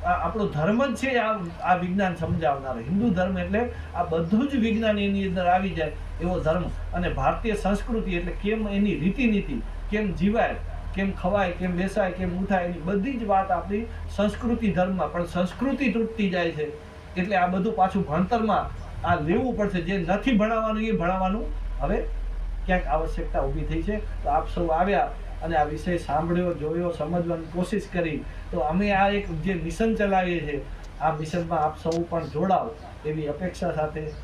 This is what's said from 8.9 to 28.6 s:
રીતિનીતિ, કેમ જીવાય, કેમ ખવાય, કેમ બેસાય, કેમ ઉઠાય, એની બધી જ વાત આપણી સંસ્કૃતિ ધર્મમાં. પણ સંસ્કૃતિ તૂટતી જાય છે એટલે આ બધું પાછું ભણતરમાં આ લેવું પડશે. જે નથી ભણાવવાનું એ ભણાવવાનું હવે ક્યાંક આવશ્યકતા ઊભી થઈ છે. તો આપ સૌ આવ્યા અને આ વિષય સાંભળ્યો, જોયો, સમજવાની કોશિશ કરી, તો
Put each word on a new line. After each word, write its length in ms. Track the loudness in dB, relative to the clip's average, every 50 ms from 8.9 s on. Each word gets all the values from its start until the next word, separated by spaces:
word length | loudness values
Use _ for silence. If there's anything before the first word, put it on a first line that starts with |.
| 2
રીતિનીતિ, 600 | 2 0 0 2 2 2 4 4 2 0 -2 -4 -6 -6 -6 -8 -8 -6 -2
કેમ 220 | -2 0 0 0
જીવાય, 440 | 0 2 2 2 4 4 2 2 0 -4 -6 -8 -8 -8 -8 -6 -2
કેમ 180 | -2 -2 -2
ખવાય, 400 | -2 -2 0 2 2 2 2 2
કેમ 200 | 0 -2 -2 -2
બેસાય, 400 | 0 0 -2 0 0 0 0 0
કેમ 240 | 0 -2 -4 -2 -2
ઉઠાય, 280 | -2 0 2 2 2 2
એની 200 | 0 -4 -4 -4
બધી 320 | -2 0 0 0 0 -2 -4
જ 60 | 0
વાત 260 | 2 4 4 4 2
આપણી 360 | 0 -2 0 -2 -4 -4 -4 -4 -8 -8 -8 -6 -2
સંસ્કૃતિ 560 | 0 0 0 0 0 0 0 0 2 2 2
ધર્મમાં. 400 | 4 4 2 2 2 0 -2 -2
પણ 120 | 0 -4 -4
સંસ્કૃતિ 680 | -2 0 0 0 0 0 -2 0 0 0 2 0 2
તૂટતી 380 | 2 2 0 0 0 0 0 2
જાય 200 | 2 2 0 0
છે 180 | 0 -2 -4 -4 -6 -10 -14 -16 -18 -16 -16 -8 -4
એટલે 200 | -4 -2 2 4
આ 100 | 4 4
બધું 280 | 4 2 2 0 0 4
પાછું 320 | 4 4 4 4 0 0
ભણતરમાં 580 | 2 2 2 2 2 2 2 4 4 2 2 2 -2 -6 -10 -10 -10 -10 -4 2
આ 160 | 2 2 2
લેવું 360 | 4 2 2 2 2 0 0
પડશે. 240 | 0 0 0 0 -2
જે 180 | -2 0 0 0
નથી 380 | 2 2 0 2 4 4 4
ભણાવવાનું 480 | 4 4 4 2 0 0 0 0 0 0
એ 80 | 0
ભણાવવાનું 520 | 0 2 2 2 2 2 2 0 0 0 -2 -4 -4 -6 -6 -6 -4 -2
હવે 180 | -2 0 0 0 0 -2 -4 -4 -4 -4 -4 -4 -4 -4 -4 -4 0
ક્યાંક 200 | 2 2 2 2
આવશ્યકતા 540 | 0 0 0 0 0 -2 -4 -4 -2 0 0
ઊભી 240 | 0 0 -2 -2 -2
થઈ 180 | -2 -2 -2
છે. 140 | 0 -2 -2 -2 -4 -6 -6 -4
તો 60 | -2 2
આપ 180 | 2 2 0 0
સૌ 180 | -2 -2 0
આવ્યા 440 | 2 2 2 4 4 4 2 2 0 -2 -8 -8 -8 -8 -6
અને 140 | -4 0 2
આ 80 | 2 2
વિષય 320 | 2 0 -4 -2 -2 -2 -2
સાંભળ્યો, 540 | -2 0 0 0 2 2 2 2 2 0
જોયો, 380 | -2 -2 -2 -2 -2 -2 -2 -2
સમજવાની 580 | -2 -2 -4 -2 0 0 0 0 -2 -4 -4 -6
કોશિશ 360 | -4 -4 -2 0 -2 -2 -2 -2
કરી, 280 | -2 -2 -2 0 -2 -4 -6 -8 -10 -10 -8 -6
તો 100 | -2 -2